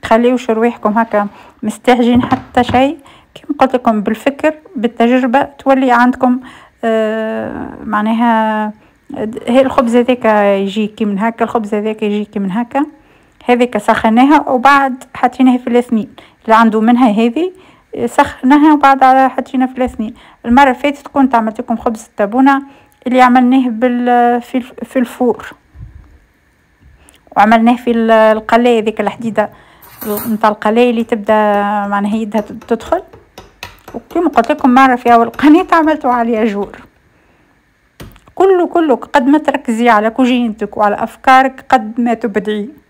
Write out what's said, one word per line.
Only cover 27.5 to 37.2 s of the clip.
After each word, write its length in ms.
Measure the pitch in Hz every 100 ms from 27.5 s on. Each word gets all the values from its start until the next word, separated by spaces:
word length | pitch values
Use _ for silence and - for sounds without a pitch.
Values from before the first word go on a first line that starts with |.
| 226 226 240
في 140 | -
ال-، 200 | 233 226
القلاية 760 | 226 220 220 220 233 240 233
ذيك 160 | 214 214
الحديدة 500 | 208 - 233 214 208 - _ _ - - 214
نتاع 440 | 208 233 214 214
القلاية 400 | 214 214 226 247
اللي 140 | 233
تبدأ 300 | 226 233 202 214 214 208 202 208 202
معناها 300 | 202 202 220
يدها 240 | 220 214
تد-، 240 | 214 226 -
تدخل. 340 | 226 - 339 - - _ - - _ - - -
وكما 340 | 247 _ 330 349
قلت 220 | 277 226
لكم 240 | 294 269
مرة 220 | 247 269 247
في 180 | 240
أول 140 | 233 233
قناة 380 | - 294 311 370
عملتوا 400 | 339 311 311 277
عليها 320 | 240 233 226
جور. 340 | 220 202 196 - - _ _ _